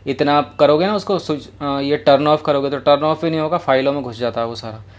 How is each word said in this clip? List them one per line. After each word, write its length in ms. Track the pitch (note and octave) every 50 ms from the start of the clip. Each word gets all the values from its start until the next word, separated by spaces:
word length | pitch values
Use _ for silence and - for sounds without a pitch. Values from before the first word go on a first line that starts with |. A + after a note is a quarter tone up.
| -
इतना 300 | C#3 C3 C3+ D3 C#3+ D3
आप 180 | D3 C3+ - - -
करोगे 260 | D3 C#3+ D3+ D#3 F3+
ना 100 | G3+ G#3+
उसको 240 | G3 - - G3 D#3+
स्विच, 300 | - - D3+ C3+ - - - -
अ, 180 | D3 C#3+ C#3 C#3
ये 180 | C#3 C#3 D3
टर्न 300 | D3 - C#3+ C#3 C#3 D3+
ऑफ 160 | D3+ D3+ D3+ -
करोगे 240 | D#3 C#3+ C#3 C#3 C#3
तो 80 | C#3+
टर्न 260 | C3+ - D3 C#3+ C#3+ D3+
ऑफ 220 | D#3 D#3+ D#3 E3+
भी 60 | E3
नहीं 80 | D#3+ D#3+
होगा, 180 | D#3 D#3 F3
फाइलों 360 | E3 - C#3+ C3 C3 C3+ C#3 C#3+
में 100 | C#3+ C3
घुस 160 | B2 A2 A2
जाता 220 | B2 A#2 A2+ A#2
है 60 | A#2
वो 80 | A#2 A#2
सारा। 280 | G#2 A#2 A2+ G#2+ A2 - - -